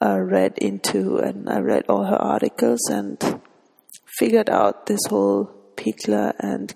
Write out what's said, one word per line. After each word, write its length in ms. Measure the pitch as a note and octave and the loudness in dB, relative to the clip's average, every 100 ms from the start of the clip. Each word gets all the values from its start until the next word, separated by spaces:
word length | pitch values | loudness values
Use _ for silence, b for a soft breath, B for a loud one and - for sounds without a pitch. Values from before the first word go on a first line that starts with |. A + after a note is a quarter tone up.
uh, 160 | - G2 | 0 0
read 400 | F#2 - F#2+ - | 2 2 2 0
into, 600 | - F#3+ - G3+ F#3+ - | -4 -2 -2 -2 0 0
and 300 | - G3 - | -2 -4 -4
I 120 | - | -2
read 240 | - - - | 2 0 2
all 160 | G3+ | 0
her 160 | G3 - | 2 0
articles 680 | - - - - A#3+ A#3 - | 0 0 -2 0 0 2 0
and 280 | - G2+ - - - - _ _ _ _ - - - | -4 -4 -4 -4 -4 -12 _ _ _ _ -20 -12 -2
figured 320 | A#3 A3 G#3+ | 2 4 4
out 360 | - G3+ - - | 4 2 0 -4
this 140 | G#3 - | -2 0
whole 420 | G#2 G2+ G2+ G3+ - - - | 2 2 2 0 -8 -18 -8
Pickler 580 | A3+ A3 - G#3 G#3 - | -6 -4 -2 0 0 -2
and 360 | G3+ G3+ G3 | -4 -4 -8